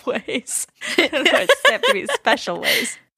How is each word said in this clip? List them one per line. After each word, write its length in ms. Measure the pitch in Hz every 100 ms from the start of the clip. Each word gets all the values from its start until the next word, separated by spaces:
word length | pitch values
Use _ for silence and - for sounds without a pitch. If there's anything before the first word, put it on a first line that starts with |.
| -
ways, 600 | 226 - 262 - - - _
<laughs> 160 | - -
I 100 | 302
don't 180 | 302 330
know, 140 | -
it's 300 | 180 554 523
have 120 | 220
to 120 | 508
be 120 | - -
special 520 | 554 - - - 170
ways, 360 | - - 240 - _